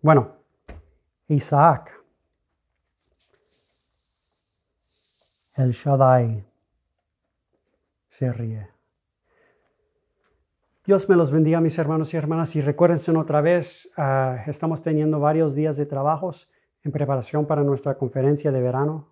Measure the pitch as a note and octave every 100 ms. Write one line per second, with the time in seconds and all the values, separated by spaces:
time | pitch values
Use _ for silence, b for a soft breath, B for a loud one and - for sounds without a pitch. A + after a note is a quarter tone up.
0 | D3+ D3+ A2 - _ _ _ - _ _
1 | _ _ _ D3+ - C#3+ D#3+ C3+ - -
2 | _ _ _ _ _ _ _ _ _ _
3 | _ _ _ _ _ _ _ _ _ _
4 | _ _ _ _ _ _ _ _ _ _
5 | _ _ _ _ _ - B2+ A#2+ D3 C#3
6 | C3+ B2+ A#2 A2 G2 _ _ _ _ _
7 | _ _ _ _ _ _ _ _ _ _
8 | _ - C3 A2+ A2+ A2 G2+ _ _ _
9 | _ _ _ _ _ _ _ _ _ _
10 | _ _ _ _ _ _ _ _ - G3
11 | G3 F3+ D#3 D3+ D3+ E3 E3 D#3+ D3+ D#3
12 | D#3 D#3+ D3 D#3+ D#3+ D#3 C#3 C#3+ F3 E3+
13 | - E3 D#3+ D3+ D#3 F3 F3 - - -
14 | C#3 C3+ C3 B2+ A2+ C#3+ D#3+ D#3 E3 D3+
15 | D3+ D#3 D3 D#3 D#3 C#3 D#3 D3 D3 C3+
16 | C#3+ D#3 F3+ - _ _ _ _ D3+ C#3+
17 | C#3+ C3+ A2+ D3+ D3+ D3+ C#3+ C3+ C#3+ C3+
18 | C3 C#3 C3+ D3 D3+ C3+ B2 B2+ D3 D#3+
19 | -